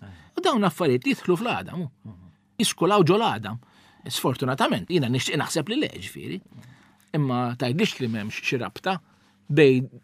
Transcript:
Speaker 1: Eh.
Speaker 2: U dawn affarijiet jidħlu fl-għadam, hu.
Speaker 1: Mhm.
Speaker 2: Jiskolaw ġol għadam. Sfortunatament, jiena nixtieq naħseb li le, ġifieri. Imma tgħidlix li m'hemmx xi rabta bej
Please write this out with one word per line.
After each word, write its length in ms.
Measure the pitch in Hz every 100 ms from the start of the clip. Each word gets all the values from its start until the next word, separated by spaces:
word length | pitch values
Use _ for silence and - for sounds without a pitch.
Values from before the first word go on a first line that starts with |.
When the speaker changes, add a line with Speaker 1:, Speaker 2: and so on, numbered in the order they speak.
Speaker 1:
Eh. 80 | 101 90 - 339
Speaker 2:
U 60 |
dawn 200 | 359 240 190
affarijiet 380 | - 156 123 277
jidħlu 300 | 226 - 175
fl-għadam, 380 | 233 98 92 170
hu. 80 | 160 -
Speaker 1:
Mhm. 140 | 110 90 - _ _ -
Speaker 2:
Jiskolaw 420 | - - 175 208
ġol 220 | 160 208
għadam. 320 | 208 107 101 120 - _ - _
Sfortunatament, 840 | - - 156 123 127 135 240 233 -
jiena 180 | 175 123
nixtieq 320 | 127 - 151
naħseb 280 | - 165 139
li 60 | 311
le, 80 | - -
ġifieri. 340 | 98 73 92 190 - - - - - _ _
Imma 400 | 156 135 123 120 120
tgħidlix 440 | 123 160 220 -
li 80 | 120
m'hemmx 360 | 110 104 -
xi 160 | - 127
rabta 380 | 95 - - 180 _ _ _ _ -
bej 320 | 147 139 131 131 -